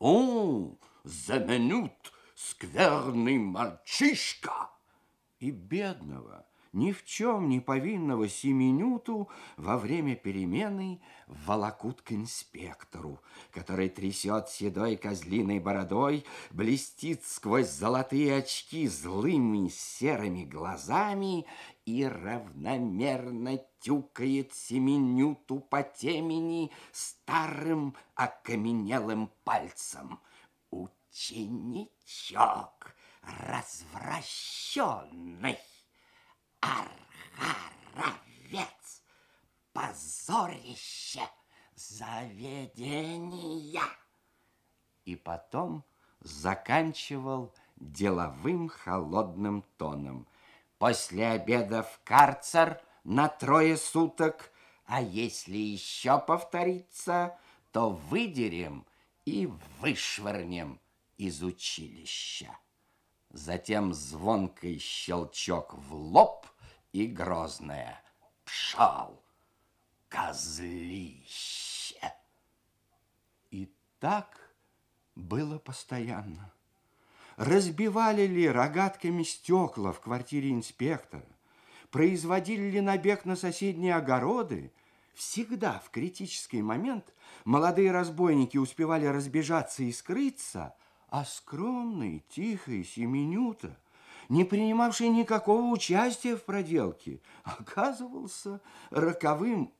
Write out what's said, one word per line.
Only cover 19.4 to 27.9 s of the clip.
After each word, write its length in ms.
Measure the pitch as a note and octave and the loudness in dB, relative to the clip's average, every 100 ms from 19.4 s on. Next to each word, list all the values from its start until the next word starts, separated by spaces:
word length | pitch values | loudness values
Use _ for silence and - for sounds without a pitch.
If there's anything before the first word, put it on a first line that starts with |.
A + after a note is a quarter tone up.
| A#2 G#2 F2+ | 4 2 0
серыми 760 | - - - C3+ B2+ G#2 F2+ | -4 -12 -4 -2 0 -2 -6
глазами 1000 | D2+ D2+ E2+ F#2 C#2+ D3+ G#3 G3 G3 F3 D#3 - - - | -8 -8 -8 -8 -2 0 0 -2 -2 -2 -4 -12 -20 -14
и 220 | - A#2 C3+ | -6 -2 -2
равномерно 1500 | - F#2 A#2+ G#2+ C#2 D#2+ C3 A#2+ F#2 C3+ C3 B2 A#2 B2+ C3+ - _ | -4 -6 -8 -10 -8 -4 -2 -2 -2 -2 -2 -4 -6 -4 -6 -8 _
тюкает 760 | A#2 C#3+ - - C3 C#3 C3+ | 0 0 -2 -4 0 0 -2
Семенюту 1040 | - - B2 C3 C#3+ B2+ B2 C#3+ C#3+ - C3+ | -10 -4 2 4 4 4 4 4 2 -6 -8
по 220 | - C#3 | -2 -2
темени 880 | C#3 - C#3 D#3+ D#3+ D#3+ E3 E3 D3+ - - | -2 -4 -2 0 0 -2 -2 -2 -4 -8 -16
старым 1040 | - - - - D#3+ D#3 C#3+ D#3 D#3 C#3+ | -12 -12 -12 -2 0 0 -2 0 0 0